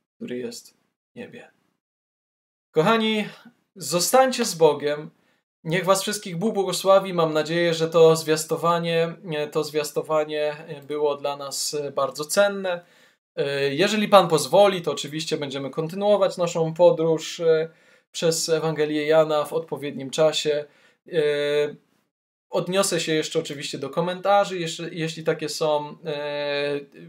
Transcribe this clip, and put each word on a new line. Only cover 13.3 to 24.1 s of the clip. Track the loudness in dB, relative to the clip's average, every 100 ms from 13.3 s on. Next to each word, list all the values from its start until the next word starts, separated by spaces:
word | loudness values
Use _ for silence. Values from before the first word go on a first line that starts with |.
| -4 -4 0 -2
Jeżeli | 2 0 2 6
Pan | 6 6
pozwoli, | 2 4 6 6 4
to | -4
oczywiście | -6 -6 -8 -6 -6
będziemy | -4 -6 -8
kontynuować | -6 -6 -2 2 4 2 0
naszą | -2 0 -2
podróż, | 6 6 6 2 0 -2 -2
e, | 2 2 2 _ _ _ _
przez | -2 0 0 0
Ewangelię | 0 0 0 0 0 4
Jana | 4 4 2 -2
w |
odpowiednim | -4 -6 -8 -8 -8 -8
czasie. | 2 2 2 -2 -2 -4 _ _ _ -6
E, | -2 0 0 0 0 0 -4 _ _ _ _ _ _ _
odniosę | -4 -2 0 0 0
się | 0
jeszcze | -2 0 -4
oczywiście | -4 -10 -10 -8
do | -6
komentarzy, | -4 -4